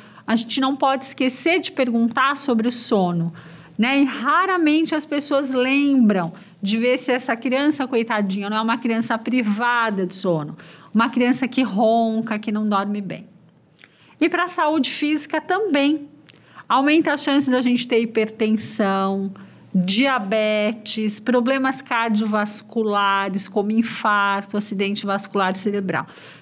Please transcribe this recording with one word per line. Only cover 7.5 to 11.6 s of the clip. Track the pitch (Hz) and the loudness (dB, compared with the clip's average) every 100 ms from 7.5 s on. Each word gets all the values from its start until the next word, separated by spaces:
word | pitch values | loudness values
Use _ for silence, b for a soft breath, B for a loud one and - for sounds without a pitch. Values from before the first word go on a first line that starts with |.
| 262 294 294 262 | 0 2 0 0
coitadinha, | 233 226 220 202 196 202 | 0 0 0 0 -2 -2
não | 220 | -2
é | |
uma | 226 233 | 0 0
criança | 233 226 226 226 | 0 -2 -2 -2
privada | 226 254 214 202 240 240 226 196 180 | 0 0 0 0 0 0 0 0 -4
de | |
sono, | - 190 160 147 - B B B | -2 -2 -2 -2 -12 B B B
uma | 214 233 | 0 2
criança | 240 247 240 247 | 2 2 2 0
que | 262 | 0